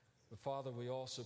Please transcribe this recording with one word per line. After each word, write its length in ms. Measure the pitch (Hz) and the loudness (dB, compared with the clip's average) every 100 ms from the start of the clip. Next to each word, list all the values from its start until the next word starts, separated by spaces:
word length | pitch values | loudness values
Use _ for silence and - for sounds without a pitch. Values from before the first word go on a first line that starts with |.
| - - - | -20 -20 -14
But 100 | 113 | -4
Father, 320 | - 139 135 | 0 2 0
we 180 | 120 120 | 0 0
also 340 | 131 127 - | 0 0 -2